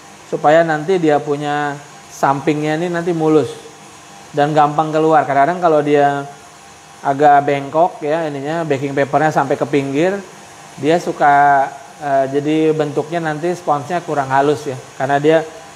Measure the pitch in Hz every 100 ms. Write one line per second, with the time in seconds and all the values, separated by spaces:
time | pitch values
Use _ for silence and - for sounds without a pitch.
0 | - - - 160 151 165 165 151 156 185
1 | 156 147 147 143 147 147 147 143 - -
2 | - - 147 139 160 147 151 156 175 170
3 | 175 165 156 156 127 - - - - -
4 | - - - 147 147 151 147 151 156 156
5 | 160 156 139 139 143 180 175 151 147 147
6 | 143 143 143 - - - - - - -
7 | 143 135 147 143 139 143 139 156 180 -
8 | 147 160 156 143 143 165 156 135 139 139
9 | 135 170 156 160 139 143 139 143 135 139
10 | 180 202 185 - - - - - 143 175
11 | 170 165 147 143 143 139 170 - - -
12 | 147 139 135 143 143 156 156 156 147 143
13 | 151 170 160 151 170 175 - 147 131 175
14 | 165 143 131 135 143 143 147 127 - -
15 | 135 143 151 160 160 - -